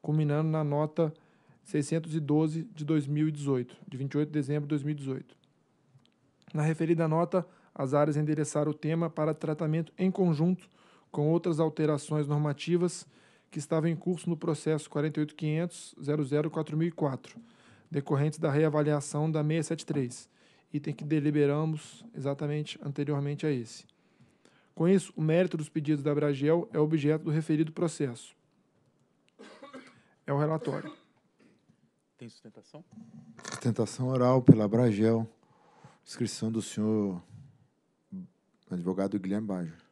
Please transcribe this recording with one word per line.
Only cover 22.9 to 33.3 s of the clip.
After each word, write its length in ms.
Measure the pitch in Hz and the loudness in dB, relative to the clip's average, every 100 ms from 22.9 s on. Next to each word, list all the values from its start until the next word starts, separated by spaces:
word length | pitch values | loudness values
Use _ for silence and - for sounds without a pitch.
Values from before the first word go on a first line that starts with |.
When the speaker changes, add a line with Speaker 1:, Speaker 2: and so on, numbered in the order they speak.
| 139 143 147 143 143 156 | -4 -2 0 -2 -2 -2
Speaker 1:
a 40 | |
esse. 320 | 131 117 - - _ _ _ - _ _ _ _ | -2 -4 -14 -20 _ _ _ -20 _ _ _ _
Com 140 | - 165 | 0 6
isso, 240 | 190 - | 6 4
o 80 | - | -2
mérito 340 | 156 165 180 170 | 2 4 4 0
dos 120 | 151 | -4
pedidos 340 | 160 143 151 | -4 0 0
da 80 | 139 | 2
Abragel 580 | 143 147 139 143 170 - | 2 2 2 2 2 2
é 80 | 160 | 0
objeto 460 | 151 160 143 156 165 | 2 4 2 2 0
do 40 | |
referido 400 | 156 156 156 156 | -2 2 0 0
processo. 640 | 156 175 - 143 120 - _ _ _ _ _ _ _ _ _ _ _ - - 277 - - - _ _ - | 0 -4 -2 -4 -4 -16 _ _ _ _ _ _ _ _ _ _ _ -20 -20 -18 -18 -20 -20 _ _ -4
É 60 | |
o 40 | 143 | 0
relatório. 560 | 147 156 - - - - _ _ _ _ _ _ _ _ _ _ _ _ | 0 0 -2 -6 -8 -16 _ _ _ _ _ _ _ _ _ _ _ _
Speaker 2:
Tem 100 | 120 | -20
sustentação? 560 | - 113 107 - 151 - - - - - | -18 -20 -20 -20 -20 -20 -20 -20 -20 -20